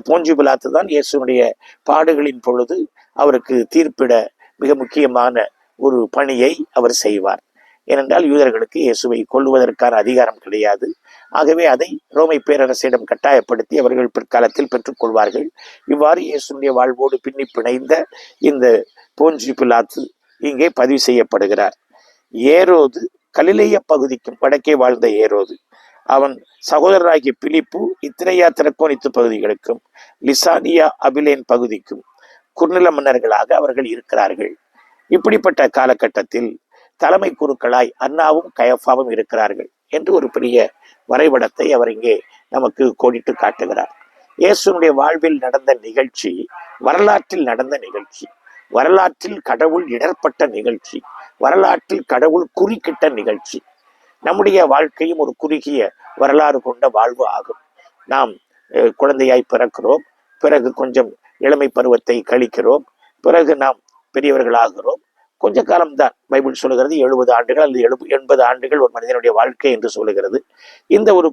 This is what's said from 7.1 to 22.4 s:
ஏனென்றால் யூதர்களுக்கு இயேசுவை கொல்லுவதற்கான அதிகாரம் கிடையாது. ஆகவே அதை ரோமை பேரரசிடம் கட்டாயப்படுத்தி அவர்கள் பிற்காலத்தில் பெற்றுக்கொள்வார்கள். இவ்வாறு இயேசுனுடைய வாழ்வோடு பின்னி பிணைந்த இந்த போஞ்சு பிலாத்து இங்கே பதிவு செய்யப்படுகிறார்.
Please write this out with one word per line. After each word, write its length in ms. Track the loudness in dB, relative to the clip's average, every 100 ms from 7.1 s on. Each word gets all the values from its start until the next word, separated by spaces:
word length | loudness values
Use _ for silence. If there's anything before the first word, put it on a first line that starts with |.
| -2 -4 -6 _ _ _ _ -4
ஏனென்றால் 360 | -2 0 0 2
யூதர்களுக்கு 500 | 2 2 0 -6 -2
இயேசுவை 400 | -2 -2 -2 -4 -2
கொல்லுவதற்கான 640 | -2 2 2 2 0 0 0
அதிகாரம் 440 | 0 2 2 -2
கிடையாது. 440 | -6 -2 0 -2 -6 -12 _ -20 _
ஆகவே 320 | -2 0 2 2
அதை 220 | 2 -2 -10 _
ரோமை 280 | 0 0 0
பேரரசிடம் 680 | 0 0 0 -2 -2 -2 -4
கட்டாயப்படுத்தி 640 | -2 2 2 2 -4 -4 0
அவர்கள் 320 | 0 0 -2
பிற்காலத்தில் 580 | -4 -2 0 0 0 -4
பெற்றுக்கொள்வார்கள். 760 | -4 -8 -8 -2 0 0 -2 -8 -12 -20 -14 -6
இவ்வாறு 320 | 0 2 2
இயேசுனுடைய 500 | -2 -8 -8 -6 -2
வாழ்வோடு 460 | 0 0 0 -2 -2
பின்னி 260 | -6 -10 -10
பிணைந்த 480 | -6 -4 -4 -2 -2 -2 -12 -20 -4
இந்த 280 | -2 2 4 2 0 _ _ 0
போஞ்சு 360 | 0 0 -6
பிலாத்து 480 | -2 2 2 0 -6 -14 _ _ _
இங்கே 280 | -6 0 0
பதிவு 260 | 0 0 0
செய்யப்படுகிறார். 720 | 2 0 2 0 0 0 -2 -4 _ _ _ _ _ -2